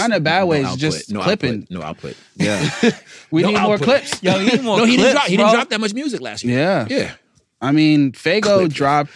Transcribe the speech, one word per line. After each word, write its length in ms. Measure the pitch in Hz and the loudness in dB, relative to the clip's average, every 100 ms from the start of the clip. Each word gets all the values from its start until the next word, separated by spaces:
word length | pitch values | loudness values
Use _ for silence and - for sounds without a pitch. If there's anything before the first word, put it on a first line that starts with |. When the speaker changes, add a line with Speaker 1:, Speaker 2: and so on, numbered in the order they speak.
Speaker 1:
not 80 | 233 | 0
in 60 | 196 | 0
a 40 | |
bad 200 | 156 175 | 0 0
Speaker 2:
no 60 | 185 | 0
Speaker 1:
way, 100 | 151 | 0
it's 40 | 123 | -2
Speaker 2:
output, 120 | 131 | -4
Speaker 1:
just 320 | 151 - - | -4 -6 -8
Speaker 2:
no 100 | 101 | -4
Speaker 1:
clipping. 320 | 92 - 131 110 | -2 -2 -4 -6
Speaker 2:
output, 100 | - | -10
no 100 | 90 | -10
output. 340 | 76 - 67 - _ - | -10 -12 -14 -16 _ -4
Speaker 3:
Yeah. 340 | 98 101 151 - | -2 -2 -4 0
Speaker 1:
<laughs> 100 | 233 - - - - | 0 0 -8 -20 -4
We 120 | 160 | 0
Speaker 2:
No 40 | 180 | 2
Speaker 1:
need 80 | 208 | 2
more 120 | 208 208 | 0 0
Speaker 2:
output. 120 | 233 | 2
Speaker 1:
clips. 340 | 277 - - | 0 0 -4
Speaker 4:
Yo, 140 | 185 190 | 0 0
we 60 | 208 | 2
need 160 | 220 | 0
more 140 | 226 185 | 2 2
Speaker 2:
No, 40 | |
he 140 | 226 247 | 4 4
didn't 60 | |
Speaker 4:
clips, 100 | 254 | 4
Speaker 2:
drop, 120 | 285 269 | 2 2
he 100 | 233 | 2
didn't 120 | 214 | 4
Speaker 4:
bro. 40 | 240 | 2
Speaker 2:
drop 140 | - | 0
that 100 | 214 | -4
much 140 | 220 | -4
music 260 | 233 294 214 | -6 -6 -6
last 240 | 123 107 | -8 -8
year. 140 | 120 123 | -2 0
Speaker 1:
Yeah. 280 | 170 175 107 | 0 0 -2
Speaker 2:
Yeah. 220 | 269 101 - _ _ _ _ | -4 -6 -10 _ _ _ _
Speaker 1:
I 80 | 127 | -2
mean, 400 | 151 156 151 135 | 2 4 4 2
Fago 280 | - 156 202 208 196 | -2 -2 0 2 2
Speaker 2:
Clip. 140 | 175 | 2
Speaker 1:
dropped 400 | 135 139 147 143 | 0 0 0 -2